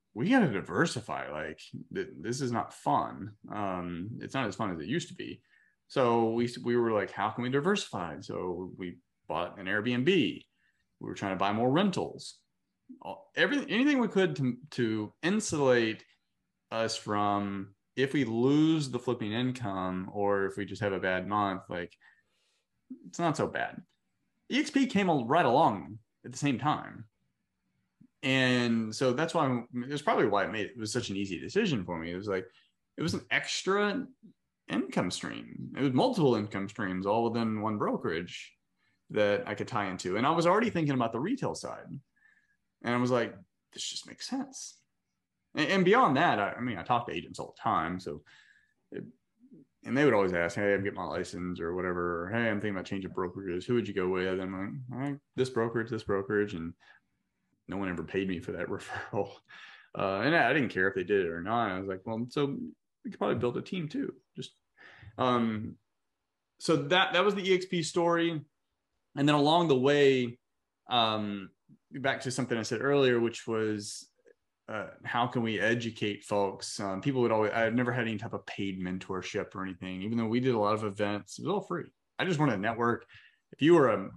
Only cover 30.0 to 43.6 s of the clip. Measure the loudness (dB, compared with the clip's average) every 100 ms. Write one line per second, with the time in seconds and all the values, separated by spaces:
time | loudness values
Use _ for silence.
30 | 0 2 4 2 0 -2 -4 -6 -4 -4
31 | -4 -4 -4 -6 -4 0 0 0 -2 -6
32 | -6 -6 -4 -4 -6 _ _ _ _ -6
33 | -4 -4 -2 -2 -2 -4 0 2 0 -2
34 | -6 _ -20 _ _ _ -6 -4 -2 0
35 | 0 -2 -8 -10 -12 -12 -8 -2 2 4
36 | 4 4 4 4 0 -4 -6 -6 -4 -2
37 | 0 2 2 0 -2 -2 -2 -2 -2 -2
38 | -2 -4 -6 -12 -16 _ _ _ _ _
39 | -4 2 4 2 0 -6 -4 -4 -2 -4
40 | -2 0 2 4 4 4 2 0 0 2
41 | 0 -2 -4 -2 -4 -6 -10 -12 -12 -16
42 | -16 _ _ _ _ _ _ _ -2 0
43 | 2 2 0 -6 -20 _